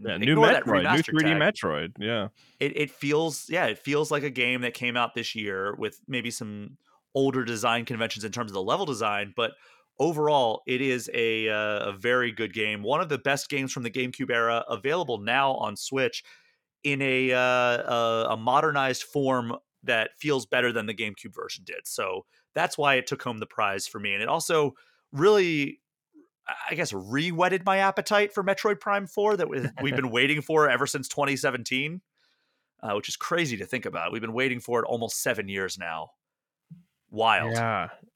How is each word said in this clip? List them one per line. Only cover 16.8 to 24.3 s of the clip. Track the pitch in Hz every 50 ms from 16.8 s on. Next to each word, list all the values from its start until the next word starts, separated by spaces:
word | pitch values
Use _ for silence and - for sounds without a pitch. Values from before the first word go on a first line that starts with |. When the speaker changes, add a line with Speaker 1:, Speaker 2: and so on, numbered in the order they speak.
| -
Speaker 2:
in | 143 139 135 139
a, | 135 131 127 131 127
uh, | 127 127
a, | 127 127 127 127 123 123 120 117 - - 120 120 117 113 113 113 113 -
a | 110
modernized | 110 110 127 123 147 156 160 143 143 135 131 127 - -
form | - - 147 139 131 131 127 120 117 117 - _ _ _ _ -
that | - 120 113 110 - -
feels | - - 147 143 131 107
better | - - 127 123 120
than | 113 117 104
the | 107 107
GameCube | 95 113 107 98 - - 107 -
version | - - - - - 92
did. | - - - -
So | - - - 107 95 92 95 - _ _ _ _ _ -
that's | - - 180 - -
why | 147 143 135
it | 127 127
took | - 139 -
home | - 127 117
the | 107 107
prize | - - - 107 101 98 101 -
for | - - 110
me. | 101 101 98
And | 101 110
it |
also | 117